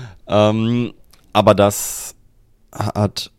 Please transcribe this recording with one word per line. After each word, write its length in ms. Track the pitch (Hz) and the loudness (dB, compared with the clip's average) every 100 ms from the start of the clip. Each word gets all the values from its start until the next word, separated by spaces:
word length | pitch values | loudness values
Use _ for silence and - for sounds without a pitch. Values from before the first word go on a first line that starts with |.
| 123 - - | -18 -20 -4
Ähm, 680 | 104 107 110 113 120 120 - _ _ _ | 2 2 2 -2 -2 -4 -8 _ _ _
aber 220 | 202 202 | 2 4
das 640 | 202 202 - - - - - _ _ _ _ _ | 6 4 0 -6 -10 -14 -18 _ _ _ _ _
hat 580 | - 107 - 104 - - | -10 -6 -2 -4 -4 -14